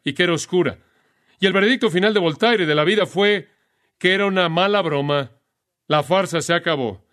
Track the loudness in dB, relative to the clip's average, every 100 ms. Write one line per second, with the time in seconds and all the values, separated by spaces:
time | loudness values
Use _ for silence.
0 | -6 -2 -2 -2 -2 0 0 -4 _ _
1 | _ _ _ -4 0 2 2 2 0 0
2 | 0 0 0 0 0 0 0 0 2 0
3 | -2 0 0 0 -6 _ _ _ _ _
4 | 0 0 0 0 0 2 2 2 0 -2
5 | 0 -2 -4 _ _ _ _ _ -2 -2
6 | 2 0 0 -4 -2 -2 -2 -4 -4 -8
7 | _